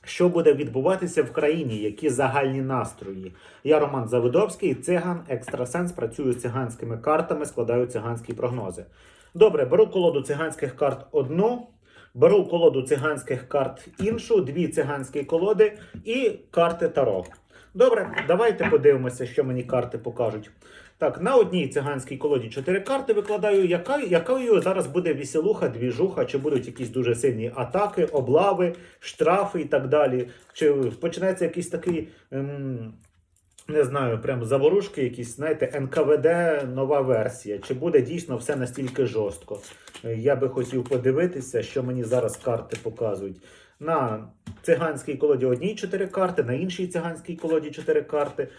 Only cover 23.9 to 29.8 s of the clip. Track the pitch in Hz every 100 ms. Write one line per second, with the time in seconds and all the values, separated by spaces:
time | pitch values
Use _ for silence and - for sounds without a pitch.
23.9 | 285 214 170 - 262 240 190 175 185 135
24.9 | 180 170 135 135 156 180 214 143 117 123
25.9 | 120 185 165 123 139 143 135 - - 120
26.9 | 131 123 117 139 113 117 127 120 190 208
27.9 | 185 156 143 123 147 196 165 175 175 -
28.9 | - - - 156 190 190 175 143 143